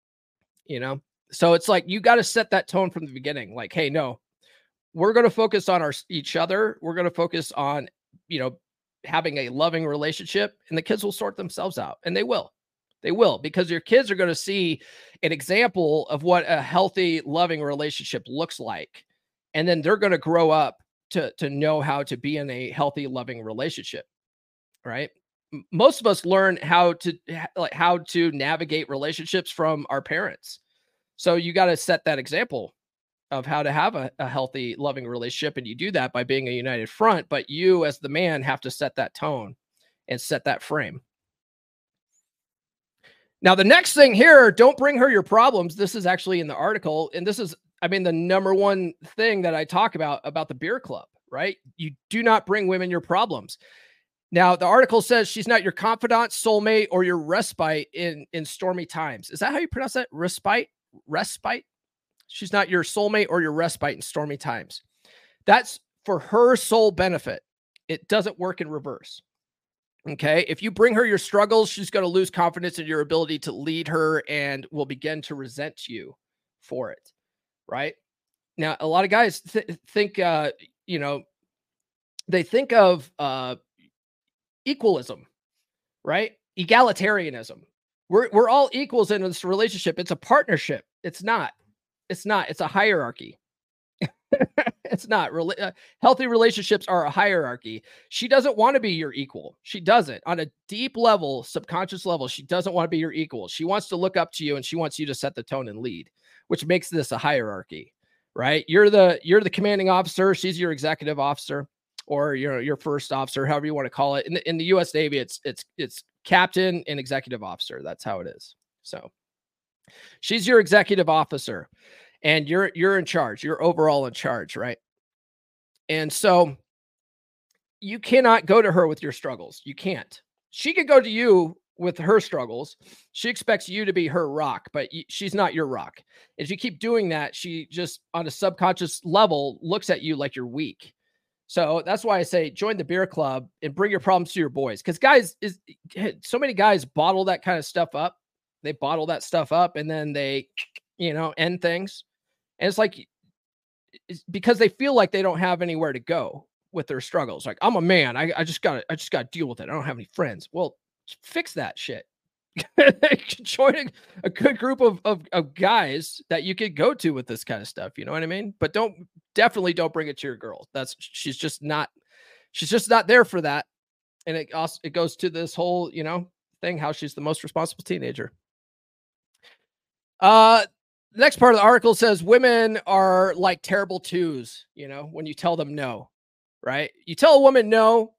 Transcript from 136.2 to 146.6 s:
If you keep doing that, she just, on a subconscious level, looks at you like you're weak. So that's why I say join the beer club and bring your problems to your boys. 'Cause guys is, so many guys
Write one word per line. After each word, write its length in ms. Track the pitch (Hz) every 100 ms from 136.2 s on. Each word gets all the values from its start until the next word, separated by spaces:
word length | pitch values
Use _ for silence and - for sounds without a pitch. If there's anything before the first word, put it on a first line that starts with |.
| _ -
If 140 | 147
you 80 | 190
keep 200 | 247 165
doing 300 | 226 233 185
that, 260 | 156 143
she 320 | - 175 165 151
just, 300 | 165 175 - _
on 140 | 170 160
a 40 |
subconscious 680 | - 190 175 185 180 170 -
level, 560 | 175 190 214 147 139 104
looks 260 | 165 208 -
at 140 | -
you 120 | 156
like 220 | 147 139 131
you're 100 | 123
weak. 460 | 131 143 - - _ _ _ _ _ _
So 360 | 180 156 160 165
that's 180 | 208
why 140 | 226 196
I 40 |
say 280 | 170 180 156
join 260 | - 208 208
the 80 |
beer 220 | 143 180 185
club 420 | - 139 131 127 _
and 120 | 151
bring 160 | 147 208
your 100 | 196
problems 340 | 196 185 170
to 60 | 185
your 100 | 151
boys. 320 | 131 131 104
'Cause 160 | - 160
guys 380 | 269 277 185 -
is, 180 | 208 180 _ - - - 208 -
so 160 | - 247
many 140 | 277
guys 320 | 196